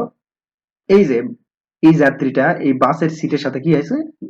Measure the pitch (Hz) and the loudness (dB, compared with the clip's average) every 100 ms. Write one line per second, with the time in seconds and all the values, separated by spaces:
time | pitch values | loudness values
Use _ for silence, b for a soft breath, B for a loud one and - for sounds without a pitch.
0 | 240 _ _ _ _ _ _ _ - 196 | -6 _ _ _ _ _ _ _ 2 2
1 | 165 120 123 - _ _ _ _ 160 156 | 4 0 -4 -10 _ _ _ _ 4 4
2 | 139 - 160 135 143 170 139 131 135 147 | 2 0 -2 0 0 0 -2 0 0 0
3 | 165 160 156 151 135 131 147 147 160 285 | -4 -4 -4 -4 -4 -4 0 0 0 -6
4 | 320 - - | -6 -14 -14